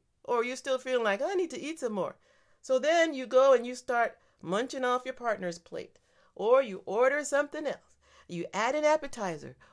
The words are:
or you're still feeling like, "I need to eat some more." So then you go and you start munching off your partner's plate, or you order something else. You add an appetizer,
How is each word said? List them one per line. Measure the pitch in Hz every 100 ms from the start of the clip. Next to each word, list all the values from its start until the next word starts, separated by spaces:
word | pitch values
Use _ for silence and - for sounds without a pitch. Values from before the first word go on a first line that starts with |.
| _ _
or | - 240
you're | 226 254
still | - 254
feeling | 254 254
like, | 226 202
"I | 294 392
need | 370
to | -
eat | 285 320
some | 240
more." | 208 160 - _ _ _ _
So | - 262
then | 269 339 330
you | 277 254
go | 254 269
and | 254 240
you | 254
start | - 240 233 - _ _
munching | - 190 262 277
off | 254 247 254
your |
partner's | 262 240 202 185 170
plate, | - 165 - _ _ _ _ -
or | 202 254
you | 262 185 -
order | 196 254 285
something | 294 277 294 294 294
else. | 180 _ _ _ _ _
You | 170 165
add | 190 226 294
an |
appetizer, | 302 311 285 - 196 160 139 127 _